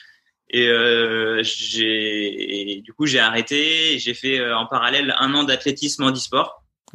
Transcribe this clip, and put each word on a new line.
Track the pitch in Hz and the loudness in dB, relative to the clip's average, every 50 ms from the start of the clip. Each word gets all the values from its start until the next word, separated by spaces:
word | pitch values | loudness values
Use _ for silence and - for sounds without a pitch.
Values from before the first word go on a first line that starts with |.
| - - - _ _ _ _ _ _ - | -20 -20 -20 _ _ _ _ _ _ -4
Et, | - 120 120 | 0 2 4
euh, | 120 117 117 120 120 117 117 117 113 113 113 110 110 113 110 110 | 4 4 4 4 4 4 2 2 0 0 0 0 0 0 0 0
j'ai, | 110 - - - - 107 113 110 110 110 110 107 107 104 107 104 101 98 98 98 95 98 101 98 101 98 | -2 -4 -4 -6 -4 -2 0 0 0 0 0 0 -2 -2 -2 -2 -4 -4 -6 -6 -6 -4 -4 -4 -6 -8
et | 98 | -8
du | 110 - - | -12 -12 -6
coup, | - 151 | -4 -2
j'ai | 147 131 123 | 0 2 4
arrêté | 113 110 113 117 117 - 143 143 151 160 160 160 160 160 147 | 4 4 2 0 0 0 0 0 2 2 2 2 2 0 0
et | 120 | 0
j'ai | 113 120 117 | -2 -4 -6
fait, | - 131 131 135 131 | -4 -2 -2 0 0
euh, | 123 120 117 | 0 0 -2
en | 113 117 | -2 -2
parallèle | 117 135 120 117 123 135 143 143 131 - - | -2 -2 0 0 2 2 0 0 0 0 0
un | 135 135 139 | 0 2 2
an | 147 147 | 2 2
d'athlétisme | 139 131 - - 143 139 - 147 143 - - 135 | 2 0 0 0 -2 -2 -2 -4 -4 -2 0 0
handisport. | 131 131 127 - - 127 135 165 - - - _ _ _ _ _ _ | 0 0 0 -2 -2 0 0 0 -2 -6 -18 _ _ _ _ _ _